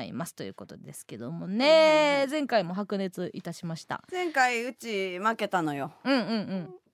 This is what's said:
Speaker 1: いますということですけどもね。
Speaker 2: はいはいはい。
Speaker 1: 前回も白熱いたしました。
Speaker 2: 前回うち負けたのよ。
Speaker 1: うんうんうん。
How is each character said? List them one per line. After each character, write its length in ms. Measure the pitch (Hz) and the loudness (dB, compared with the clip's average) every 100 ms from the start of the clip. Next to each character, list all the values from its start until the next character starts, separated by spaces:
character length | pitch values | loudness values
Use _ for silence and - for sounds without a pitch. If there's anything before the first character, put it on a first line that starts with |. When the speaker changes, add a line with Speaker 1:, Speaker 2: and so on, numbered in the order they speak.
Speaker 1:
い 100 | 113 | -6
ま 140 | 127 170 | -8 -8
す 100 | - | -10
と 80 | |
い 60 | 104 | -12
う 40 | |
こ 120 | - 92 | -12 -16
と 120 | - | -16
で 160 | - | -16
す 120 | - - | -16 -14
け 120 | 113 | -12
ど 140 | 120 | -10
も 160 | 170 170 | -8 -4
ね。 180 | 208 277 | 2 6
Speaker 2:
は 80 | |
い 40 | 320 | 8
は 60 | |
い 340 | 311 311 294 277 | 8 6 6 4
は 40 | |
い。 40 | 277 | 2
Speaker 1:
前 180 | 302 277 | 0 0
回 160 | 226 | 0
も 100 | 170 | 0
白 240 | 185 202 202 | -4 -2 -2
熱 340 | 190 185 180 | -2 -4 -6
い 80 | - | -6
た 120 | - | -10
し 120 | 165 170 | -8 -8
ま 100 | 165 | -8
し 100 | - | -8
た。 180 | - - | -10 -6
Speaker 2:
前 200 | 370 359 | -4 0
回 340 | 277 254 233 240 | 2 2 2 -4
う 80 | |
ち 440 | 247 233 202 190 180 | -6 -4 -2 -2 -2
負 160 | 214 226 | -2 0
け 100 | 202 | 0
た 140 | 185 | 0
の 120 | 156 | 0
よ。 200 | 143 143 - | -2 -4 -4
Speaker 1:
う 60 | 240 | 0
ん 20 | |
う 20 | 269 | 2
ん 20 | |
う 40 | 196 | 2
ん。 420 | 220 180 190 160 - _ | -2 -2 -4 -6 -12 _